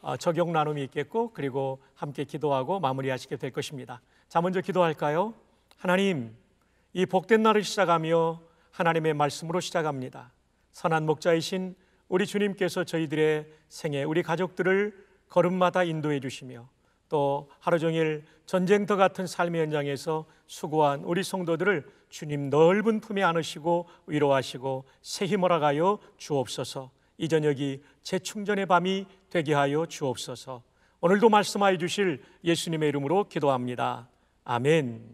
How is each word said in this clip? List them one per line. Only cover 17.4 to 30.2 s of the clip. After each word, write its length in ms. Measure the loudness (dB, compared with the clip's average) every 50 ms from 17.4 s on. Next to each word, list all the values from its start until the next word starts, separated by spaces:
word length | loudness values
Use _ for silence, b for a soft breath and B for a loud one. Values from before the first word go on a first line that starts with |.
| -6 -12 -20 _
하루 180 | -2 0 0 2
종일 460 | 2 0 0 2 0 0 0 -4 -8 b b b b -2
전쟁터 480 | -2 0 4 4 4 2 4 0 4
같은 320 | 4 4 4 4 0 -8 -8
삶의 340 | -2 -2 -2 -2 0 -2
현장에서 640 | -2 0 0 -2 -2 -2 -4 -6 -4 -4 -4 -4 -6 b b b b b
수고한 560 | -16 -12 -8 -2 2 4 4 4 2 0 -2
우리 180 | -2 -2 -2
성도들을 640 | -2 -2 -4 -6 -2 -2 -2 0 2 0 0 0 -2 B B B B B
주님 400 | -16 -14 -8 -6 -6 -4 -4 0
넓은 500 | 4 6 6 6 6 4 2 2 0 0
품에 220 | -4 -6 -4 0
안으시고 680 | 0 2 2 0 -2 -4 -8 -6 -2 0 0 0 -2 B B B B -4
위로하시고 760 | 0 0 2 4 2 2 0 -4 -10 -10 -8 -6 -8 -8 -10 b b b b
새 240 | -14 -6 -6 -4 -2
힘을 240 | 0 0 2 2
얻어가여 480 | 2 4 4 2 2 4 2 2 2 0 B B B _
주옵소서. 720 | -8 -4 -2 -2 -2 -4 -6 -8 -8 -8 -8 -12 -14 -14 _ _ _ _ _ _
이 100 | -4 0
저녁이 540 | 0 2 2 2 0 0 -2 -6 -6 -8 b b b b
재충전의 640 | _ -6 -6 -6 -6 -6 -10 -10 -4 -4 -2 -2 0
밤이 400 | 2 2 2 4 2 -2 -2 -4 -10 B B B _
되게 240 | -4 -2 0 2 2
하여 320 | 2 2 2 0 -2 -4
주옵소서. 800 | -4 -6 -6 -6 -6 -6 -6